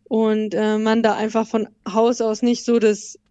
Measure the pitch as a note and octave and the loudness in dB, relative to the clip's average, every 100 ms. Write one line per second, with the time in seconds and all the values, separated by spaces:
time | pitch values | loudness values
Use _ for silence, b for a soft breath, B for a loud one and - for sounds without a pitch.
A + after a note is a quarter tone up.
0 | - A3 A3 G#3+ G#3+ G3+ G#3+ G#3+ A3 A3 | -4 0 2 0 -2 -2 0 0 0 2
1 | A3 - A3 A3 A3 A3+ G#3 _ - G3+ | 2 0 -2 -2 -2 -2 -4 _ -6 0
2 | A#3 B3 A3+ A3 A#3+ A#3 - A#3 G#3+ G#3 | 2 2 -2 0 0 0 0 2 2 0
3 | - - _ | -6 -20 _